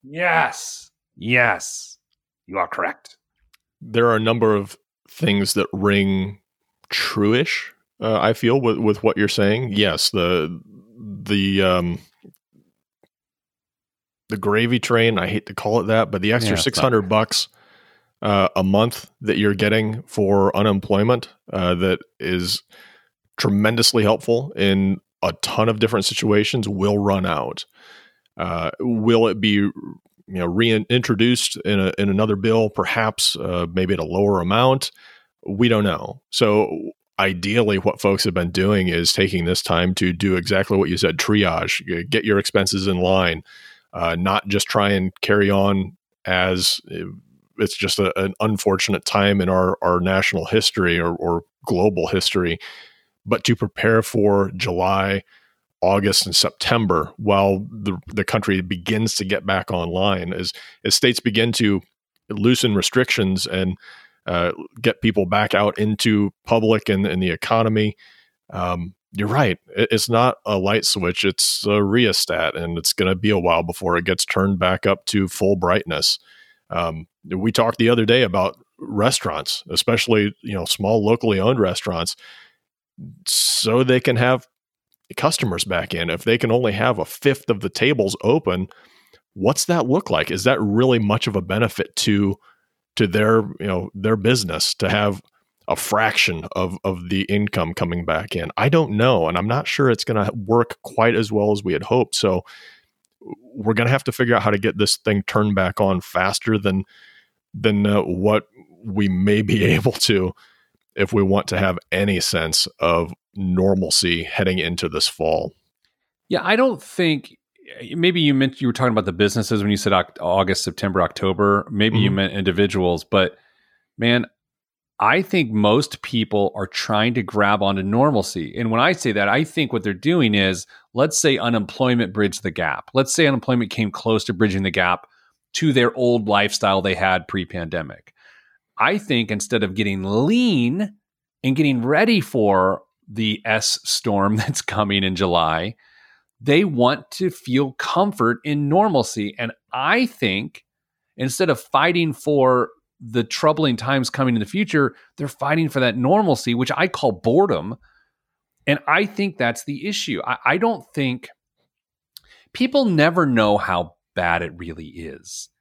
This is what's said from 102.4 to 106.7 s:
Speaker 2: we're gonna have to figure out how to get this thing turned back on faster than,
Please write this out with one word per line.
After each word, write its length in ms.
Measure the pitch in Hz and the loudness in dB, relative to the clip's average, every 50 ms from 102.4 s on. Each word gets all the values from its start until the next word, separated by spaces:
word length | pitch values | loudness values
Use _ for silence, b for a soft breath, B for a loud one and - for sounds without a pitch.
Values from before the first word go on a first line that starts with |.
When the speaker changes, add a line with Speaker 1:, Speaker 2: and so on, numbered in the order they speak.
| B B B B B B B B B B B B _ _ _ _ | B B B B B B B B B B B B _ _ _ _
Speaker 2:
we're 540 | - - - _ _ - - 135 101 110 110 | -18 -18 -18 _ _ -18 -14 -4 -2 0 0
gonna 160 | 107 117 120 | 2 2 2
have 140 | 135 131 - | 2 0 0
to 80 | - | -4
figure 220 | - - 127 117 117 | -2 -2 2 2 2
out 80 | 104 | 2
how 80 | 95 107 | 4 2
to 80 | 104 101 | 0 2
get 200 | 98 110 - 104 | 0 -2 0 0
this 200 | 104 - - - | 0 0 0 -2
thing 240 | _ 110 104 101 | _ 0 0 0
turned 320 | 98 - - 110 104 104 101 | 0 0 0 0 2 2 2
back 260 | 95 92 90 - - | 0 0 0 0 0
on 200 | 104 98 95 90 | 2 2 2 0
faster 560 | - - - 87 92 98 101 - - 117 110 104 | -4 -4 -2 0 0 0 -2 -2 -2 0 0 0
than, 260 | 101 101 | 0 0